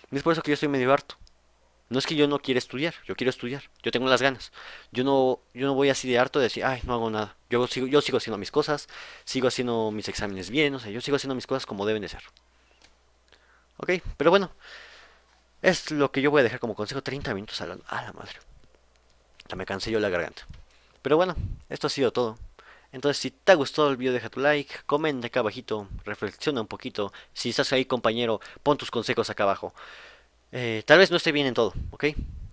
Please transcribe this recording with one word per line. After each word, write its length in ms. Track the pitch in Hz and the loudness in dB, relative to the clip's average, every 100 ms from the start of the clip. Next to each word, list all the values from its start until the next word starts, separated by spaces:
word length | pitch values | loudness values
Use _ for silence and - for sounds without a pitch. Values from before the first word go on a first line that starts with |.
| - | -8
Y 60 | 139 | -2
es 60 | |
por 100 | 160 | 0
eso 100 | 160 | 0
que 80 | 147 | 0
yo 40 | |
estoy 140 | 143 147 | 0 0
medio 240 | 135 123 | 2 4
harto. 240 | 143 - - - _ _ _ _ _ - | 4 2 -18 -20 _ _ _ _ _ -4
No 100 | 127 | -2
es 80 | - | 0
que 80 | |
yo 140 | 151 143 | 2 2
no 100 | 143 | 2
quiera 200 | - 127 | 0 0
estudiar, 360 | - 127 165 - | -2 -4 -6 -6
yo 120 | - - | -10 -4
quiero 140 | 127 | -2
estudiar, 340 | - 120 135 - _ | -2 -6 -10 -12 _
yo 80 | 123 | -4
tengo 180 | 117 131 | 0 4
las 140 | 123 | 4
ganas. 300 | 135 127 - - - - - | 4 0 -8 -18 -18 -18 -6
Yo 100 | 117 | -2
no, 380 | 139 139 131 123 _ | 2 4 4 2 _
yo 120 | 123 139 | -4 0
no 80 | |
voy 140 | 135 139 | 2 2
así 180 | 131 127 | 2 2
de 100 | 120 | 2
harto 180 | 127 147 | 4 2
de 60 | |
decir, 200 | 117 113 | 0 2
"Ay, 160 | 131 123 | -2 -2
no 100 | 127 | -2
hago 160 | 120 113 | -2 -2
nada". 260 | 107 104 - - | -2 -4 -10 -2
Yo 180 | 120 123 | 0 0
sigo, 200 | 131 127 | -2 2
yo 120 | 143 | 2
sigo 180 | - 123 | 2 0
haciendo 200 | - 104 | -2 -6
mis 140 | 95 | -2
cosas, 340 | 147 151 143 - - - - | 0 0 -2 -6 -18 -18 -16
sigo 240 | - 131 123 | -6 0 0
haciendo 420 | - 123 117 110 | 0 0 0 -2
mis 180 | 104 98 | -4 -6
exámenes 420 | - 104 95 90 | -6 -6 -6 -4
bien, 240 | 139 143 | 0 0
o 40 | 135 | 0
sea, 140 | 107 | -8
yo 80 | 110 | -8
sigo 160 | - 139 | -2 -2
haciendo 180 | 135 | -2
mis 140 | 127 - | -6 -4
cosas 180 | 135 - | -6 -4
como 200 | 101 104 | -4 -2
deben 160 | 110 | -2
de 60 | 90 | -4
ser. 140 | - - _ _ _ _ _ - _ _ _ _ _ _ _ _ - | -12 -16 _ _ _ _ _ -20 _ _ _ _ _ _ _ _ -8
Ok, 140 | - 180 - - | -4 -2 -4 0
pero 140 | 160 | 4
bueno, 220 | 196 180 - - - - - - _ _ _ _ _ | 4 4 -8 -20 -20 -20 -20 -20 _ _ _ _ _
es 280 | - 170 - | 2 2 0
lo 220 | 151 135 | 0 2
que 100 | 139 | 2
yo 80 | 143 | 4
voy 100 | 147 | 6
a 40 | |
dejar 160 | 113 123 | 4 2
como 160 | 117 101 | -6 -6
consejo, 260 | 107 135 | -6 -6
treinta 320 | - 139 143 | -6 -6 -6
minutos 260 | 98 110 - | -6 -8 -8
hablando. 240 | 82 95 - | -8 -10 -10
A 140 | 117 | -10
la 100 | 110 | -10
madre. 260 | - - - - - - _ _ _ _ _ _ - - | -14 -16 -18 -20 -20 -20 _ _ _ _ _ _ -20 -12
Ya 80 | 92 | -10
me 100 | 92 | -6
cansé 240 | 113 113 | -6 -2
yo 80 | 110 | 0
la 100 | 101 | 0
garganta. 360 | 87 80 - - - - _ _ _ | -2 -4 -10 -18 -18 -20 _ _ _
Pero 140 | 135 156 | 2 4
bueno, 180 | 185 160 - - - | 4 -2 -6 -8 -10
esto 180 | - 147 | -6 -4
ha 20 | |
sido 220 | 139 117 | 0 2
todo. 260 | 127 117 110 - - - - _ | 2 -2 -4 -16 -20 -20 -20 _
Entonces, 260 | 127 143 139 | -4 -2 0
si 120 | - | -4
te 220 | - - | 2 6
ha 20 | |
gustado 360 | 175 131 - 147 | 6 4 2 2
el 60 | 127 | 2
video, 160 | 127 | 0
deja 180 | 123 110 | 0 -2
tu 100 | 123 | 0
like, 340 | 143 147 - - - | 2 2 -2 -10 -2
comenta 420 | 147 156 131 117 | 0 0 -2 -2
acá 120 | 127 | 0
abajito, 480 | 110 127 - 107 101 - | -2 -4 -6 -6 -6 -10
reflexiona 560 | 104 104 101 - 160 135 | -10 -6 -8 -4 -4 -2
un 60 | 104 | -4
poquito. 460 | 101 127 - 101 - - | -8 -8 -6 -6 -8 -14
Si 180 | - 120 | -8 -4
estás 220 | 113 135 | -2 0
ahí, 120 | 131 | 0
compañero, 560 | 131 123 117 117 117 107 - - | 0 0 0 0 0 -2 -6 -2
pon 140 | 143 143 | 0 0
tus 140 | - | -2
consejos 400 | - - 120 110 | -4 -2 0 -2
acá 140 | 107 | 2
abajo. 280 | 101 92 92 - - - - - _ _ _ | 2 2 -4 -12 -20 -20 -20 -20 _ _ _
Eh, 300 | 127 120 110 - | -6 -4 0 8
tal 120 | 160 | 8
vez 120 | 190 | 8
no 60 | 170 | 4
esté 140 | 175 | 2
bien 160 | 147 135 | 2 2
en 80 | |
todo, 180 | 120 104 - - | 2 2 0 -8
¿ok? 140 | - 147 - - - - | -4 -4 -2 -6 -10 -14